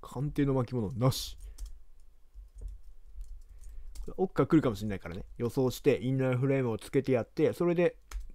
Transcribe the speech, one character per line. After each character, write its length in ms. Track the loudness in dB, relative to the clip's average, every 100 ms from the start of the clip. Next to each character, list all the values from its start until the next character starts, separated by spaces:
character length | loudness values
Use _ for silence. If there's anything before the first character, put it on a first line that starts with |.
鑑 320 | -10 -4 -4
定 120 | 0
の 100 | 2
巻 200 | 2 2
物 160 | 0 -2
な 200 | 2 2
し。 260 | 2 -6 -10 -14 -12 -12 -12 -16 -18 -20 -20 -20 -18 -18 -12 -12 -10 -14 -14 -14 -12 -12 -12 -14 -16 -12 -12 -10 -8 -8 -2
奥 180 | -2
か 80 | 2
ら 40 | 6
来 80 | 6
る 60 |
か 60 | 6
も 40 |
し 80 | 0
れ 60 | -4
な 80 | -4
い 20 |
か 100 | -6
ら 60 |
ね。 100 | -10 -10 -4
予 120 | -2
想 220 | 2 2
し 100 | 4
て、 200 | 4 4
イ 80 | 2
ン 80 | 2
ナ 140 | 2
ー 40 | 2
フ 120 | 2
レ 120 | 2
ー 40 |
ム 60 | 0
を 80 | -2
つ 120 | 0
け 120 | 0
て 100 | 2
や 100 | 2
っ 60 | 0
て、 240 | 2 2
そ 140 | 4 2
れ 100 | 4
で、 200 | 2 2 -10 -8 -8